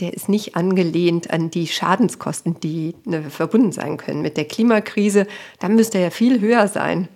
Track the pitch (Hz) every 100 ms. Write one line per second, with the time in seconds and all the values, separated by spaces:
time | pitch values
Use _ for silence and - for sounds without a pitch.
0 | 175 - - 208 - 170 185 190 165 165
1 | 175 170 - 165 160 175 160 - 165 196
2 | 208 - - 135 170 165 156 165 156 -
3 | - 160 151 - 160 220 214 - 147 151
4 | - 143 156 151 151 - 233 214 208 -
5 | 202 202 196 - - - 185 226 220 190
6 | 175 - 240 247 208 240 202 - 143 170
7 | 175